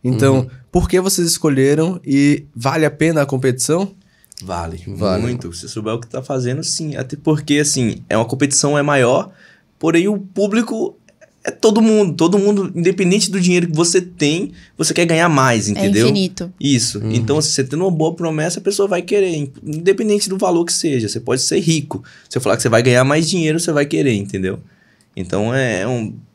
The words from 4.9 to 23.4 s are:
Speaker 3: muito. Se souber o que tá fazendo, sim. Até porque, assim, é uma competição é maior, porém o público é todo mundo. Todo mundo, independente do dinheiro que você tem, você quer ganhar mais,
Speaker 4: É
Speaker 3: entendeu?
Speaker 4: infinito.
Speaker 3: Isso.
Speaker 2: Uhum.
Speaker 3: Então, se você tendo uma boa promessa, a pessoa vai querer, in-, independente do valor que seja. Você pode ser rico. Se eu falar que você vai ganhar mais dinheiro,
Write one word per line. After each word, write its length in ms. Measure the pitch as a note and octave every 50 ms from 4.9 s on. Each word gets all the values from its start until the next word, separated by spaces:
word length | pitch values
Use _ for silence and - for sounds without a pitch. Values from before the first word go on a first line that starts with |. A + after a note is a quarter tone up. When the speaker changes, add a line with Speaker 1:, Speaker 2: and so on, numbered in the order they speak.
| G2 F2 G#2+ G2 F2+ G2+
Speaker 3:
muito. 300 | A2+ A#2+ B2 A#2+ - F2
Se 160 | F2 - -
souber 260 | - - A2+ G#2 G#2+ A2+
o 60 | A#2+
que 80 | A#2+
tá 140 | - - C3 C3
fazendo, 400 | - C#3+ C3 B2 A#2+ C3 D3+ E3+
sim. 320 | E3 - - E3 D3+ D3+
Até 220 | - B2+ - - D3+
porque, 360 | - D#3+ D#3 D3 - - D3 D3
assim, 380 | D3+ C#3+ - C3 B2 A2 - - -
é 80 | - -
uma 80 | A2 A#2
competição 540 | A2+ C#3+ C3+ D3 C#3 C3+ - - C#3+ D3
é 40 | D3
maior, 500 | C#3+ D3 D3 C#3 B2 A#2+ C3 E3 G#3 - - _ - - - _ _ _ _
porém 300 | _ - E3 E3 E3+ F3+
o 100 | G3+ G#3+
público 760 | G3 G3+ - - F#3+ G3+ G3+ G3+ A#3 A3+ - A3+ A3 - - - _ _ _ _ _ - _ _ _ _
é 80 | -
todo 300 | - - - A3 G#3 A3+
mundo. 320 | A3 A3 A3 G#3+ G#3 F3+ C#3+
Todo 240 | - D#3+ E3+ F#3+ G3+
mundo, 320 | G3 G3+ G#3 G3 F#3+ - F#3
independente 560 | E3+ E3+ F3+ F#3 F#3 F#3+ F3 F#3 A3 G#3+ -
do 120 | F3+ G3
dinheiro 260 | F3 F3+ F3 F3+ F3
que 80 | E3+ D3+
você 240 | D3+ E3+ E3+ - F#3+
tem, 540 | F3+ - - - D#3 C#3+ D#3 F3 G#3+ C#4+ - - - _ _
você 160 | - D#3+ - D#3
quer 120 | E3+ F3
ganhar 220 | E3 E3 D#3+ E3+
mais, 400 | E3+ D#3 C#3 C3 C3 A#2+ A2 -
Speaker 4:
É 40 | G#2
Speaker 3:
entendeu? 340 | G#2 F#2+ - - G3 G#2 -
Speaker 4:
infinito. 440 | A3 G#3 G3+ F#3+ F3+ - - G#3 F3+ -
Speaker 3:
Isso. 420 | _ - C#3+ C#3 A#2+ - - - G#2
Speaker 2:
Uhum. 120 | G#2+ A2
Speaker 3:
Então, 300 | A2 B2 A2+ A2+ C#3 D#3
se 100 | D3+ D3+
você 140 | - - C3
tendo 160 | B2+ C#3+ D#3 F3+
uma 80 | F#3+
boa 220 | F3 D3+ - - F3
promessa, 440 | D#3+ F3 E3 D#3 D#3 D#3 F3 F3 -
a 40 | F3+
pessoa 240 | G3+ G3+ G3 G3
vai 140 | G3 F#3+ F3+
querer, 340 | F3 - - G#3 F#3+ F#3 E3
in-, 160 | D3+ C#3+ C3 - -
independente 680 | - - D3+ D#3 E3+ F#3+ G3 G3 A3+ G#3+ G#3 G#3 G#3 F#3+
do 80 | F#3+
valor 260 | F#3+ G3+ F#3 F3 E3+ E3+
que 80 | E3+
seja. 380 | - - - E3 C#3 B2 A2+ -
Você 100 | - A#2+
pode 220 | - - B2+ C3
ser 180 | - - D#3+ F3+
rico. 420 | F3 D#3+ E3 D#3 C3 - - - - - - - _ _
Se 80 | -
eu 40 | B2+
falar 140 | - - G#2
que 60 | A2+
você 80 | - A#2+
vai 120 | A2 A2
ganhar 220 | A#2 B2+ B2 B2 C3
mais 260 | C3+ D3 D#3 E3+ D#3+
dinheiro, 300 | F#3 F3+